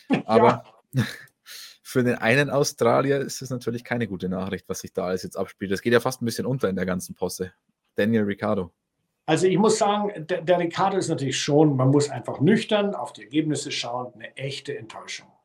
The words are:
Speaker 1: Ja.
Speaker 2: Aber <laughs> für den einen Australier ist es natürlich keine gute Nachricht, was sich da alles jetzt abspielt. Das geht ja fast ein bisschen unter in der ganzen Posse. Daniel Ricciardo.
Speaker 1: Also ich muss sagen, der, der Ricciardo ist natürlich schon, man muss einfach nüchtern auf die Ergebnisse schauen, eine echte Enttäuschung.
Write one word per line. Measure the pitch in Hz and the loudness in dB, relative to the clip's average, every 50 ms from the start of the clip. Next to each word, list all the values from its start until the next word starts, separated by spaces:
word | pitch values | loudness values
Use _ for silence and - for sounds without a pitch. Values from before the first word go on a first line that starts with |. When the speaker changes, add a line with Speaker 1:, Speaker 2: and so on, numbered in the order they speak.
| _ - | _ -2
Speaker 1:
Ja. | 254 - - | -2 0 2
Speaker 2:
Aber | - 113 113 117 120 123 - - - _ _ _ _ - | 4 4 6 6 6 4 2 -4 -14 _ _ _ _ -2
<laughs> | 127 - - - - - - _ _ _ - - - - - - _ | -2 -2 -2 -4 -14 -18 -20 _ _ _ -20 -20 -18 -20 -20 -20 _
für | - - - 131 120 | -10 -2 0 2 2
den | 123 117 | 2 2
einen | - - 113 120 143 147 139 | 2 2 4 4 4 4 2
Australier | 127 139 147 - - - 120 113 127 135 135 139 139 139 | 2 0 0 0 0 2 2 4 4 4 2 2 0 0
ist | 135 - - - | -2 -6 -8 -10
es | 135 131 | -10 -8
natürlich | 131 120 - - 120 117 - | -8 -6 -6 -6 -6 -6 -6
keine | - 120 120 117 | -6 -4 -4 -4
gute | 101 98 85 92 92 | -4 -6 -6 -6 -4
Nachricht, | 92 92 92 95 98 92 - - | -4 -4 -4 -6 -6 -8 -8 -10
was | 92 - | -10 -10
sich | - 87 - | -12 -10 -6
da | 95 90 | -4 -4
alles | 90 92 92 - | -2 -4 -4 -6
jetzt | 90 - | -6 -8
abspielt. | - 95 - - - 104 95 | -8 -8 -8 -8 -8 -6 -4
Das | 98 90 | -4 -2
geht | - 117 120 | 2 2 4
ja | 113 | 4
fast | - 127 - - | 2 0 -4 -4
ein | 120 | -6
bisschen | 117 - - 95 | -6 -4 -4 -4
unter | 113 139 135 - 95 | -4 -2 -2 -2 -2
in | 95 | 0
der | 92 90 | -2 -2
ganzen | 92 90 92 - - - | -2 -4 -4 -6 -10 -8
Posse. | - 92 90 - - 92 90 - _ _ _ _ _ _ _ _ | -6 -6 -6 -4 -6 -8 -8 -10 _ _ _ _ _ _ _ _
Daniel | - 104 110 117 110 104 | 0 2 2 2 2 2
Ricciardo. | 101 98 - 110 107 107 101 90 82 _ _ _ _ _ _ _ _ _ _ _ | 0 -2 -2 -2 -2 -2 -2 -4 -6 _ _ _ _ _ _ _ _ _ _ _
Speaker 1:
Also | - 160 - 180 | 0 2 2 4
ich | 190 175 | 2 4
muss | 185 214 220 214 - | 4 4 4 4 4
sagen, | 220 202 202 208 208 - - 160 156 | 2 2 2 0 -2 -4 -6 -8 -6
der, | - 175 170 | -6 -6 -2
der | 160 170 175 175 | 2 2 2 2
Ricciardo | 175 165 - 170 185 196 196 | 2 -2 -2 0 0 0 0
ist | 185 147 160 | -2 -2 -2
natürlich | 160 127 139 131 131 - | -2 -2 -4 -4 -4 -4
schon, | - 147 143 147 160 151 139 | 0 2 4 6 6 6 4
man | 127 131 135 | 4 4 4
muss | 143 143 143 - | 4 4 2 0
einfach | 131 123 - - 117 - | -4 -8 -8 -8 -2 2
nüchtern | 139 175 220 - - - 214 208 202 202 - | 4 4 4 4 2 0 0 0 0 0 -2
auf | - 123 - - | -6 -8 -10 -12
die | 107 107 | -16 -12
Ergebnisse | - 143 156 156 151 143 - - 139 | -4 -2 -2 0 0 -2 -4 -4 -6
schauen, | 120 - - 120 120 123 123 120 - | -6 -6 -6 -6 -6 -6 -8 -10 -12
eine | 107 117 - - | -16 -18 -16 -12
echte | - 135 139 - - - - - | -10 -10 -8 -10 -10 -10 -10 -10
Enttäuschung. | - 110 - - - - - - - - _ _ _ | -10 -12 -14 -16 -16 -14 -12 -14 -14 -14 _ _ _